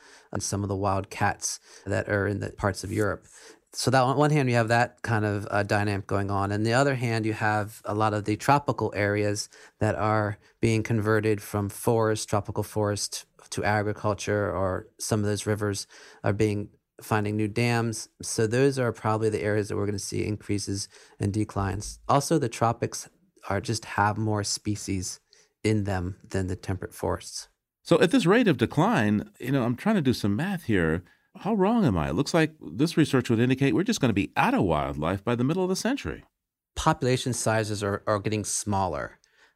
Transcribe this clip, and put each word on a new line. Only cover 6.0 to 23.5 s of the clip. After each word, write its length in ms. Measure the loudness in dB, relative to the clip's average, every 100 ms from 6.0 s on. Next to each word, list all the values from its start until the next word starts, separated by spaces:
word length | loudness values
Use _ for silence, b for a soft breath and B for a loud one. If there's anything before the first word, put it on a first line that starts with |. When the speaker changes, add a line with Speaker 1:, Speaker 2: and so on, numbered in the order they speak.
| -2
Speaker 1:
going 240 | -2 -2
on. 220 | -2 -2
And 120 | 0
the 100 | 2
other 200 | 2 2
hand, 320 | 0 -2 -2 -2
you 80 |
have 480 | -2 0 0 -4 -8 -6
a 100 | 0
lot 180 | 0
of 120 | 0 -2
the 100 | 0
tropical 580 | 2 2 2 -2 -2 0
areas 540 | 0 0 0 -2 -6 B B -2
that 160 | 0 0
are 420 | 0 2 0 -4 b _
being 220 | 0 2
converted 580 | 0 0 2 2 2 -2
from 280 | -2 -4 -4
forest, 600 | -4 0 2 2 -2 -2
tropical 340 | -4 -2 -6
forest 640 | -4 -2 -2 -2 -6 -10 -14 _ -12
to 140 | -4
agriculture, 880 | -2 0 -2 -4 -4 -2 -2 -2 0
or 360 | -2 -2 -4 -8 -12
some 200 | -4 -2
of 40 | 0
those 220 | -2 -2
rivers 400 | -2 -2 -4 -8 B B B
are 100 | -2
being, 360 | 0 0 0 -6 _ _ -16
finding 340 | -2 -2 0 0
new 120 | -2
dams. 600 | 0 0 2 0 -4 -10 -12
So 240 | -6 0 2
those 320 | 4 2 2
are 140 | -2
probably 380 | -2 -2 0 0
the 120 | 0
areas 280 | 0 0 0
that 60 | -2
we're 120 | -2
gonna 120 | -4
see 240 | -6 -4
increases 640 | -4 -4 -4 -4 -4 -6 -8 B B -6
and 140 | -2
declines. 680 | -2 -2 -2 -2 -4 -8 -8 0
Also, 300 | 2 2 0
the 120 | 0
tropics 600 | 0 0 0 -4 -6 -14 _ _ _
are, 100 | -6